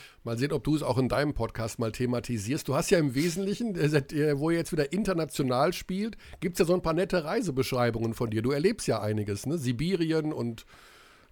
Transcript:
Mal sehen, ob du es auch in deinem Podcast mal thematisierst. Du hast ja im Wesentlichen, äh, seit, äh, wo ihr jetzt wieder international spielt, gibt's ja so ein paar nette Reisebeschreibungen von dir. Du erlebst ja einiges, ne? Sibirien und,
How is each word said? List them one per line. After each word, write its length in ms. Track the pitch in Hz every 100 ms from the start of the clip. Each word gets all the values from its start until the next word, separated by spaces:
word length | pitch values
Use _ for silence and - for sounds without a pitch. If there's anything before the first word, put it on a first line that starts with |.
| - - 117
Mal 120 | 117
sehen, 140 | 147
ob 140 | 156 139
du 100 | 151
es 80 |
auch 140 | 135 123
in 100 | 127
deinem 260 | 113 147
Podcast 460 | 139 113 - 113 -
mal 140 | 117
thematisierst. 760 | - 123 123 110 117 101 117 -
Du 80 | 135
hast 140 | 170
ja 100 | 190
im 160 | 147 123
Wesentlichen, 580 | 170 165 196 208 233 175
äh, 120 | 151
seit, 240 | 160 139
äh, 260 | 156 151 139
wo 120 | 156
ihr 80 | 170
jetzt 160 | 160
wieder 180 | 160 143
international 800 | 185 202 175 156 - 135 123 156
spielt, 460 | 180 - 185 220 - - -
gibt's 180 | 196 180
ja 60 | 165
so 80 |
ein 80 | 180
paar 120 | 165
nette 300 | 160 190 180
Reisebeschreibungen 920 | 151 220 196 131 127 127 120 113 117
von 160 | 113 120
dir. 120 | 107
Du 100 | 117
erlebst 360 | 143 180 240 -
ja 140 | 113
einiges, 440 | 107 107 104 98 123
ne? 120 | 170
Sibirien 760 | 123 117 160 185 160 160 151
und, 320 | 139 120 117 - - - - - - -